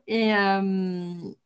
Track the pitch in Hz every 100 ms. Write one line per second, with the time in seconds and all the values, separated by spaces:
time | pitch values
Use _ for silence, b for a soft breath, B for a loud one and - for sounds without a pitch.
0 | - 226 220 208 196 196 196 190 185 180
1 | 175 175 180 -